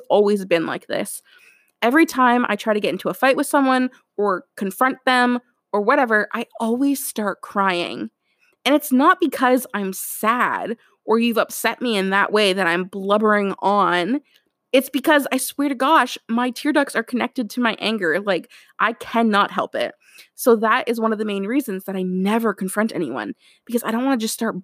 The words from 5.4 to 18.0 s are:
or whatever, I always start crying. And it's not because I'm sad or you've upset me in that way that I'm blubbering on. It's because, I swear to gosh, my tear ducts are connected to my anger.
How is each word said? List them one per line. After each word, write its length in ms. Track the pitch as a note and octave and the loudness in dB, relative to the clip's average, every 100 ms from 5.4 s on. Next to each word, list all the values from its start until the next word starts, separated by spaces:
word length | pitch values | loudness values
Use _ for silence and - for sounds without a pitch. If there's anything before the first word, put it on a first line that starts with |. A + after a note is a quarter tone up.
| - _ _ | -6 _ _
or 80 | G3+ | -2
whatever, 460 | G#3 C#4+ B3 G#3+ - | 2 2 4 2 0
I 120 | A3 - - | -4 -8 -4
always 460 | A3+ A#3+ C#4 C#4 - | -2 0 0 0 -4
start 360 | - G#3 - | -6 -4 -6
crying. 680 | - G3+ G3 F3 A2+ - A3 - _ _ _ _ B3 | -10 -6 -2 -2 -4 -6 -10 -12 _ _ _ _ 0
And 100 | C#4+ | 0
it's 160 | - | 2
not 280 | B3+ D4+ F4+ | 2 4 4
because 460 | D4+ - B3+ B3+ - | 0 0 2 2 0
I'm 200 | G#3 G3 | -6 -6
sad 840 | F#3+ - - G#3+ B3 G3 G#2 G2+ A#3 _ _ - | -8 -10 -4 -2 0 0 -2 -6 -8 _ _ -2
or 140 | A3+ | 0
you've 180 | A#3 A3 | 2 0
upset 420 | - - A3+ - | -2 -2 -4 -4
me 160 | B3 G#3 | -2 -2
in 140 | F#3+ | 0
that 220 | G3 G3 | 0 2
way 200 | G#3 G3+ | 2 2
that 140 | F#3 F3 | 2 0
I'm 180 | E3+ F#3 | 0 -2
blubbering 680 | G3+ G3 G#3 G#3+ G#3 G3 - | -6 0 2 4 2 0 -2
on. 600 | F#3+ G3+ F3+ F3 F3 C#4+ - _ _ _ _ | 0 2 2 2 0 -2 -6 _ _ _ _
It's 160 | C4 C4 | 0 0
because, 380 | C#4 C#4+ D4 B3 | 0 2 4 2
I 60 | C4 | -2
swear 320 | - - C#4+ | -4 -4 -4
to 60 | B3+ | 0
gosh, 420 | C4+ D#4+ B3+ - - | 2 4 2 -2 -4
my 220 | A3+ B3+ | -2 -2
tear 220 | A#3 D4 | -2 0
ducts 220 | D4+ C#4 A3+ | 0 0 -2
are 80 | |
connected 460 | A3+ A#3+ A#3+ - G#3 | -4 -4 -4 -4 -6
to 100 | - | -2
my 140 | A#3 - | -2 -2
anger. 400 | - A3 | -2 -2